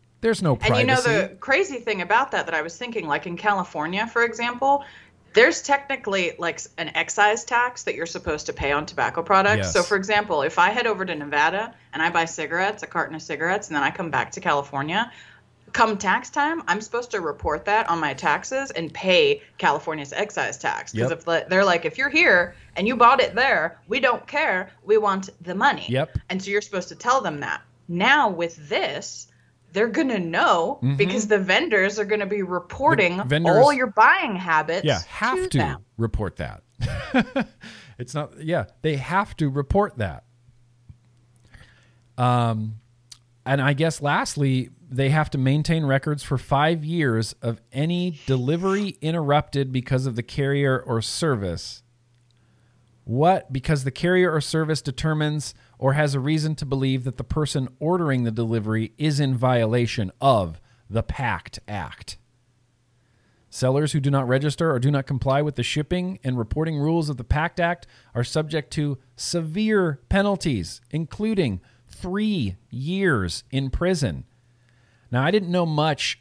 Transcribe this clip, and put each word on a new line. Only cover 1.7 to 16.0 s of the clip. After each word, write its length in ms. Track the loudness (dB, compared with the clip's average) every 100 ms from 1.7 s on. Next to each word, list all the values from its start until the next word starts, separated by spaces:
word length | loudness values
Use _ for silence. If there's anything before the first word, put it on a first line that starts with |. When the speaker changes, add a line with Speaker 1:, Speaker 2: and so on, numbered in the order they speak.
| -4
Speaker 2:
thing 240 | -4 -4
about 300 | 2 2 2
that, 140 | -2 -2
that 80 | -2
I 60 |
was 140 | -4 -8
thinking, 300 | -8 -6 -2
like 200 | -4 -4
in 100 | -2
California, 720 | 0 0 -2 -6 -4 -4 -2
for 160 | 0
example, 600 | -2 0 -6 0 2 2 0 -20 -20 _ _
there's 280 | 4 4 4
technically, 720 | 0 0 0 -6 -2 -2 -2 -2
like, 160 | -4 -6
s-, 140 | -12 -10
an 100 | -6 -4
excise 480 | -4 2 4 2 0
tax 380 | 0 0 -4
that 100 | -8
you're 140 | -6 -6
supposed 400 | -6 -6 -6 -6
to 60 |
pay 180 | -6 -2
on 140 | -2 -4
tobacco 360 | -2 -2 -2
products. 360 | 2 4 4 2
Speaker 1:
Yes. 160 | 2
Speaker 2:
So, 100 | 0
for 120 | 2 0
example, 460 | 2 0 2 0
if 160 | 0 4
I 120 | 2
head 160 | 2 -2
over 180 | -2 -4
to 80 |
Nevada 640 | -6 -2 2 2 0 -6 -12 _
and 80 | -2
I 80 | 0
buy 160 | 0 -2
cigarettes, 560 | -4 -4 -2 -2 -4
a 40 | -6
carton 280 | -4 -4 -8
of 60 |
cigarettes, 460 | -10 -4 -2 -2 -2
and 80 | -2
then 80 |
I 80 | -2
come 180 | -2 -4
back 220 | -2 -4
to 100 | -4
California, 680 | 0 0 -2 -6 -4 -2 -4 -8 -20 -20 _ _ -10
come 240 | 2 2
tax 320 | 2